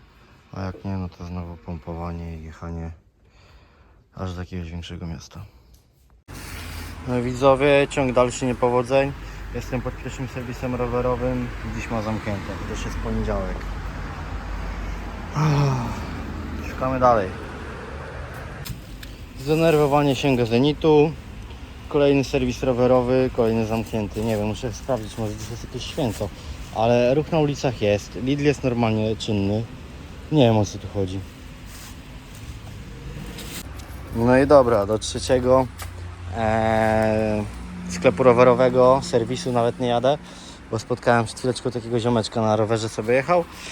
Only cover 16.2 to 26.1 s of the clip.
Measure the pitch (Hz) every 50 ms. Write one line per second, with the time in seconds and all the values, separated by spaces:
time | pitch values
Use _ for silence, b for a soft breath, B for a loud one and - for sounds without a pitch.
16.2 | - - - - - - - - - - - - 131 131 131 127 127 123 117 107
17.2 | 95 92 - - - - - - - - - - - - - - - - - -
18.2 | - - - - - - - - - - - - - - - - - - - -
19.2 | - - - - 131 143 156 160 160 165 151 147 151 135 143 147 143 143 131 -
20.2 | - 139 131 120 120 110 117 120 135 151 147 - - 160 151 147 147 165 139 -
21.2 | - - - - - - - - - - - - - - - 147 143 143 139 139
22.2 | 123 - - 139 127 123 117 - - 131 123 120 127 123 127 127 120 123 131 131
23.2 | 131 123 - 123 117 113 113 113 110 107 113 113 110 - 120 110 104 95 - 107
24.2 | 110 117 110 104 107 107 104 - - 117 98 - - - 127 113 110 101 - 117
25.2 | 110 104 107 107 110 - 117 - - - - 123 - - - 170 143 110